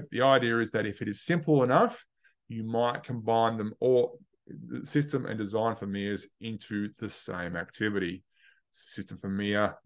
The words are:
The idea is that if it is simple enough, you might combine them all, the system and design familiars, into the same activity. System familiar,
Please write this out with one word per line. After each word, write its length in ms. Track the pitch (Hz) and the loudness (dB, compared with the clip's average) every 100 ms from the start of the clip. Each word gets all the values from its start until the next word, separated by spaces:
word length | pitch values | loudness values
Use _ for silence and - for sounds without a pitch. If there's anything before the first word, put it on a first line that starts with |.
| 117 | 0
The 120 | 117 | 2
idea 360 | 131 135 117 117 | 6 6 6 2
is 120 | 110 | 2
that 140 | 110 104 | 0 -2
if 160 | 101 | -4
it 60 | 107 | -6
is 140 | 104 | -4
simple 420 | - 170 151 147 | -2 0 4 4
enough, 420 | 123 143 226 - - _ _ _ _ | 6 6 4 0 -16 _ _ _ _
you 160 | 113 110 | -8 -2
might 380 | 113 120 - | 0 0 0
combine 520 | - 120 107 113 113 113 | -6 -6 2 4 4 2
them 180 | 107 - | -4 0
all, 400 | 127 127 120 - _ _ - | 4 4 4 -2 _ _ -20
the 400 | - 117 123 - | -16 -10 -10 -2
system 400 | 147 147 135 - | -2 0 -2 -4
and 120 | 110 | -4
design 380 | 104 107 113 110 | -4 0 0 -2
familiars, 520 | 101 98 101 98 - _ | -6 -4 -4 -4 -8 _
into 480 | 113 110 - 104 104 - | -12 -10 -6 -4 -4 -6
the 80 | 107 | -10
same 480 | - - 90 87 87 | -8 -8 -6 -6 -6
activity. 680 | 85 - 107 101 90 92 - _ _ _ _ | -8 -2 0 0 -2 -6 -14 _ _ _ _
System 440 | - - - 98 95 | -18 -12 -10 -10 -10
familiar, 580 | 101 98 101 104 104 - | -6 -4 0 2 2 -2